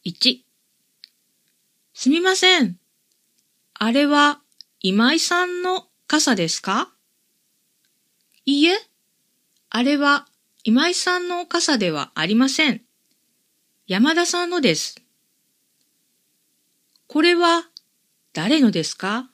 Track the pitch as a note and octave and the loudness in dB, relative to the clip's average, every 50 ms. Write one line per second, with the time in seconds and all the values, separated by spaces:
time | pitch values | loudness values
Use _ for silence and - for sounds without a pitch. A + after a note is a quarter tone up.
0 | _ F3+ E3+ - - - - - _ _ _ _ _ _ _ _ _ _ _ _ | _ -12 -8 -2 -2 -2 -2 -2 _ _ _ _ _ _ _ _ _ _ _ _
1 | - _ _ _ _ _ _ _ _ _ _ _ _ _ _ _ _ _ _ - | -20 _ _ _ _ _ _ _ _ _ _ _ _ _ _ _ _ _ _ -2
2 | - B3+ D4 E4+ F4+ F#4+ F#4+ F#4+ F#4 F#4 F#4 E4+ B3 F3+ F3 _ _ _ _ _ | 0 0 0 2 2 0 0 2 4 4 4 4 2 -2 -2 _ _ _ _ _
3 | _ _ _ _ _ _ _ _ _ _ _ _ _ _ _ - G#3 A3 A#3 C#4 | _ _ _ _ _ _ _ _ _ _ _ _ _ _ _ -4 -4 0 0 0
4 | D4 C#4+ D4 D4 D4 D4 C#4+ _ _ _ _ _ - _ _ _ - F#3+ F#3+ G3+ | 2 2 2 4 2 2 0 _ _ _ _ _ -20 _ _ _ -4 -2 0 2
5 | A3+ C4 D#4 D#4+ - - F4 F4 F4+ F4+ F4+ F4+ F4+ F#4 F#4 F#4 - _ _ _ | 2 2 2 0 0 0 0 -2 -2 -2 -4 -6 -4 -4 -4 -6 -8 _ _ _
6 | _ - - D#4 D#4 C#4+ A#3 F#3 E3+ D#3 - - - F3+ G3 A#3+ F4+ - _ _ | _ -2 -2 0 2 0 0 0 -2 -4 -6 -8 -6 -4 -4 -4 -4 -8 _ _
7 | _ _ _ _ _ _ _ _ _ _ _ _ _ _ _ _ _ _ _ _ | _ _ _ _ _ _ _ _ _ _ _ _ _ _ _ _ _ _ _ _
8 | _ _ _ _ _ _ _ _ _ C4 C#4+ C#4+ D4+ E4+ F#4 A4 - _ _ _ | _ _ _ _ _ _ _ _ _ -2 0 2 2 2 2 -2 -6 _ _ _
9 | _ _ _ _ _ _ _ _ _ _ _ _ _ _ - A3 B3 C#4 D4 C#4 | _ _ _ _ _ _ _ _ _ _ _ _ _ _ -4 -2 0 0 0 2
10 | C#4+ C#4+ C#4+ C#4+ - _ _ _ _ _ _ _ _ A3 A3 B3+ D#4 F4 F4+ - | 2 2 0 0 -2 _ _ _ _ _ _ _ _ 2 2 2 2 2 -2 -2
11 | - F#4 F4+ F4+ F4+ F4+ F4+ F4 F4 F4 - E4+ E4+ - D4 A3+ G3 F3 D#3 D3 | -2 -2 -2 -2 -4 -6 -6 -8 -6 _ -4 -2 0 0 0 0 0 -2 -4 -4
12 | - - _ D#3 D#3 F3+ G#3+ A#3 C4 C4+ C4 - D#4 C#4+ - - _ _ _ _ | -8 -8 _ -6 -2 0 2 2 2 0 0 0 0 0 -2 -4 _ _ _ _
13 | _ _ _ _ _ _ _ _ _ _ _ _ _ _ _ _ _ - F#3 G3 | _ _ _ _ _ _ _ _ _ _ _ _ _ _ _ _ _ -4 0 2
14 | A#3+ D4+ D#4+ E4+ F4 E4+ - F4 F4 E4+ F4+ F4 C4 F#3+ D#3+ D3 - - - - | 2 2 2 0 0 0 -2 -4 -4 -2 -2 0 0 0 0 0 -4 -10 -12 -18
15 | _ _ _ _ _ _ _ _ _ _ _ _ _ _ _ _ _ _ _ _ | _ _ _ _ _ _ _ _ _ _ _ _ _ _ _ _ _ _ _ _
16 | _ _ _ _ _ _ _ _ _ _ _ _ _ _ _ _ _ _ _ _ | _ _ _ _ _ _ _ _ _ _ _ _ _ _ _ _ _ _ _ _
17 | _ _ - D4+ D#4+ F4 F4 E4+ F4 E4+ E4+ E4+ E4 _ _ - _ _ _ _ | _ _ -2 0 2 2 2 2 2 2 2 0 -2 _ _ -20 _ _ _ _
18 | _ _ _ _ _ _ _ D#3+ D#3+ G#3+ D4+ D#4+ C4+ G#3+ F3 E3+ D3+ - - - | _ _ _ _ _ _ _ -6 -2 0 2 4 2 2 2 0 -6 -6 -8 -8
19 | F#3 F#3+ G#3 A#3+ B3+ _ | -6 -6 -6 -6 -8 _